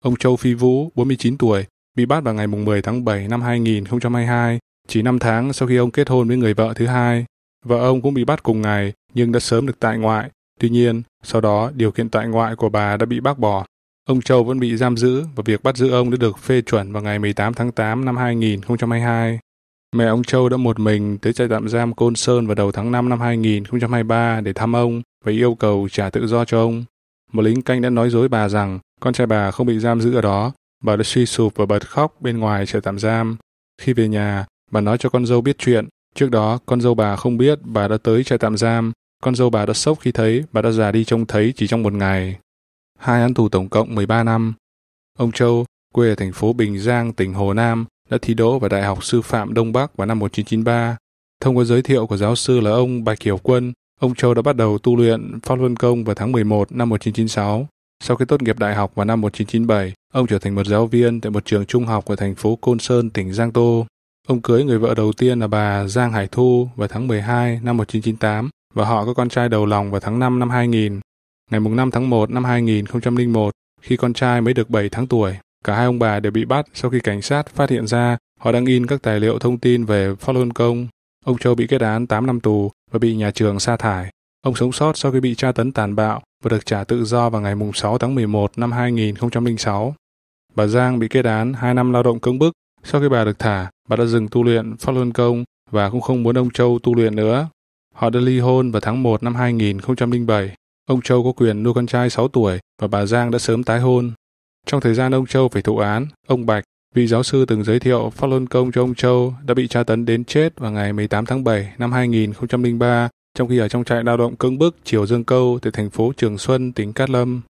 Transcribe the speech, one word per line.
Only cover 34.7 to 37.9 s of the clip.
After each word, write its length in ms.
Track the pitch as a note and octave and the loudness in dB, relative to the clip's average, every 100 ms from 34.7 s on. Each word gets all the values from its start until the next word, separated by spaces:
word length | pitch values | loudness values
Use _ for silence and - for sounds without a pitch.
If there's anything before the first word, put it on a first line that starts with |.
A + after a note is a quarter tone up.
bà 100 | G#2+ | -2
nói 180 | G#2 A#2 | 0 0
cho 100 | B2 | 0
con 180 | B2 A#2+ | 0 2
dâu 140 | A#2+ | 2
biết 180 | B2+ - | 0 -2
chuyện. 300 | - A#2 G#2+ _ _ | 0 0 0 _ _
Trước 160 | - C#3 | -2 0
đó, 280 | A#2 G#2+ A#2+ - | 2 2 -2 -2
con 140 | A#2+ | 0
dâu 140 | A#2+ | 2
bà 220 | A2+ G#2 G2 | 2 0 0
không 200 | B2 A#2+ | -2 2
biết 220 | C3+ D3 | 2 2
bà 260 | A#2 A2 | -2 -2
đã 80 | G2+ | 0